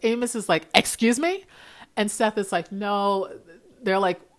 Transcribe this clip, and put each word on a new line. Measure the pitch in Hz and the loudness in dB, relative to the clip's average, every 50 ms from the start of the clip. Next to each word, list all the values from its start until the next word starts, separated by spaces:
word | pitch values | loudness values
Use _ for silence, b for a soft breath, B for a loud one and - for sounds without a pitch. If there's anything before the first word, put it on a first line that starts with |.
| - | 0
Amos | 226 233 240 247 240 - | 0 0 0 -2 -4 -4
is | 220 - | -6 0
like, | - 170 160 - - - | 0 0 0 0 4 4
"Excuse | - - - - - 226 226 240 254 | 4 4 4 -2 2 2 2 2 2
me?" | 320 349 381 392 - B B B B B B B B B - | 0 -2 -2 -4 -10 B B B B B B B B B -4
And | 226 208 208 | -4 -2 -2
Seth | - - 226 214 214 | 0 0 0 0 0
is | 214 196 - | -2 -4 -2
like, | 196 170 165 - | -2 -4 -4 -4
"No." | 196 196 208 202 202 202 202 202 196 196 185 - - - - - - - _ - - - | -10 -8 -4 -2 -2 0 0 0 0 0 -2 -6 -10 -18 -20 -20 -20 -20 _ -20 -18 -6
They're, | 240 190 190 196 | -2 0 2 2
like, | 196 180 175 - - _ _ | 2 2 0 -2 -8 _ _